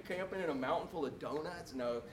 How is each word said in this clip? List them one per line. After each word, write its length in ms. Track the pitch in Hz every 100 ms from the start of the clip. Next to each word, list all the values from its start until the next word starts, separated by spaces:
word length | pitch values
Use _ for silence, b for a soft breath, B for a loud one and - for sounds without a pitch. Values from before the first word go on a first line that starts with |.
| -
camping 340 | 180 185 190
in 80 | 170
a 40 |
mountain 340 | 135 131 170 170
full 160 | 170 131
of 120 | 113
donuts? 560 | 120 143 165 170 175
No, 260 | 131 120 120 -